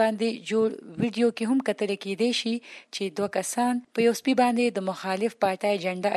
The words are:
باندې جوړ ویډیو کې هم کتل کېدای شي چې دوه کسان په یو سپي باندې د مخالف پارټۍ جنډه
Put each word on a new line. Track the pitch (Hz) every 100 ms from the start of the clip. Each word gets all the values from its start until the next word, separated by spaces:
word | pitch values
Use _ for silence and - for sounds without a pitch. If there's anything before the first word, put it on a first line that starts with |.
باندې | 220 214 226 220 170
جوړ | 220 220 - - 160
ویډیو | 233 220 240 226
کې | 220
هم | 269 254
کتل | 202 208
کېدای | 196 196 190 233 240
شي | 226 233 - - -
چې | - 196 -
دوه | 196 -
کسان | - - 247 247 -
په | - 233
یو | 226
سپي | - 254
باندې | 247 233 240 196
د | 190
مخالف | 185 190 190 220 -
پارټۍ | 196 185 208 202
جنډه | 180 180 196